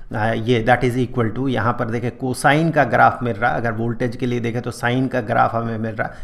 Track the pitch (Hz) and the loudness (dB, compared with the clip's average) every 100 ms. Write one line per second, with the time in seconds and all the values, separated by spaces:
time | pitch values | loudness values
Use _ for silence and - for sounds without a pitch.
0 | - 113 113 113 110 123 110 120 127 120 | -8 -2 0 0 2 2 4 4 2 0
1 | 117 123 113 117 135 117 120 - 110 113 | -2 0 -2 0 -2 0 0 0 -2 -4
2 | 120 - 127 123 147 147 165 147 127 120 | -4 -4 -4 0 2 4 2 2 4 6
3 | 120 - 120 107 120 151 117 107 117 113 | 4 4 -4 0 0 0 -2 -2 -2 -2
4 | 123 113 123 120 117 113 120 - 117 127 | -4 -2 -2 -2 -2 -4 -6 -2 0 2
5 | 131 123 110 123 120 117 113 113 113 110 | 0 -2 0 2 2 0 -4 -4 -4 -4
6 | - - | -6 -6